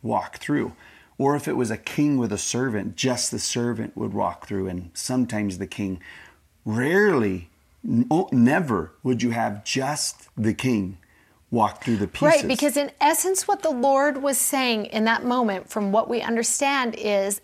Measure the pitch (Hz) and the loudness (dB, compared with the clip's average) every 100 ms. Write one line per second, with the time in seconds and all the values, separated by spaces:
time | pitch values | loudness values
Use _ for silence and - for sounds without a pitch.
0 | 117 107 - - - 147 - - - - | -4 -4 -4 -10 -4 -2 -2 -8 -20 -20
1 | _ - 135 147 156 131 117 110 - - | _ -2 0 2 -2 -2 -2 -4 -6 0
2 | 147 139 113 101 - 120 131 107 95 92 | 2 2 0 -2 -4 -2 -2 -2 -4 -2
3 | 131 123 - 113 - 123 120 113 113 - | -2 0 -2 -4 -4 -2 -2 -2 -6 -6
4 | 117 104 92 - - 98 92 87 87 - | -6 -2 -4 -4 -6 -4 -4 -6 -10 -10
5 | - 127 120 110 101 90 95 - 101 92 | -4 0 0 -2 -4 -4 -8 -6 -6 -6
6 | - - - _ _ _ - 110 131 185 | -12 -20 -20 _ _ _ -6 -2 2 4
7 | 208 151 107 92 85 _ _ _ - 113 | 4 4 2 -2 -8 _ _ _ -2 0
8 | 120 156 - 127 117 160 156 101 80 _ | 2 2 2 4 6 4 2 0 -2 _
9 | 127 123 120 117 117 104 - 131 135 151 | -2 0 0 0 -2 -4 -4 -4 -2 -4
10 | - - - - 110 104 131 113 92 95 | -6 -8 -14 -2 0 2 0 0 -2 -6
11 | _ _ _ _ - 117 104 - - 110 | _ _ _ _ -4 0 0 0 -2 0
12 | 101 - 294 311 - 262 294 285 285 - | 0 2 4 4 2 0 2 0 -2 0
13 | 285 320 370 381 - 392 320 254 269 269 | 2 2 0 0 0 -2 0 2 4 4
14 | 285 269 277 269 - 269 254 220 202 220 | 2 0 -2 0 0 0 0 0 -2 0
15 | 220 226 247 247 233 185 - 220 202 208 | 0 0 0 0 0 -2 -6 -4 2 2
16 | - 233 220 233 233 - 277 277 247 226 | 2 -2 -2 -2 0 0 0 0 0 -2
17 | 214 202 196 202 | 0 0 0 -4